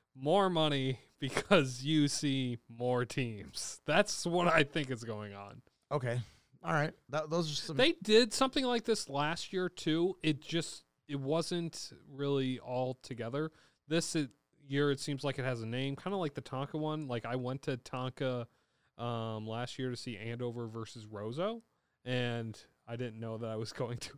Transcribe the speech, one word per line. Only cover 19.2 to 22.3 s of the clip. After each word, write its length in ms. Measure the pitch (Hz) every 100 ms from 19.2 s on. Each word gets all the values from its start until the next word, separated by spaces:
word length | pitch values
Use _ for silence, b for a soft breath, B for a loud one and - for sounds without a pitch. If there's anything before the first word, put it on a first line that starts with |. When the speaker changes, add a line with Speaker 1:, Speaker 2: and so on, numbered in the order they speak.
| 113 110 107
Speaker 1:
last 320 | 113 123 -
year 120 | 131
to 60 | 120
see 200 | - 104
Andover 500 | 110 120 123 117 117
versus 400 | 113 113 120 107
Roseau, 560 | 107 107 131 190 233 - _ _ _
and 540 | 123 127 120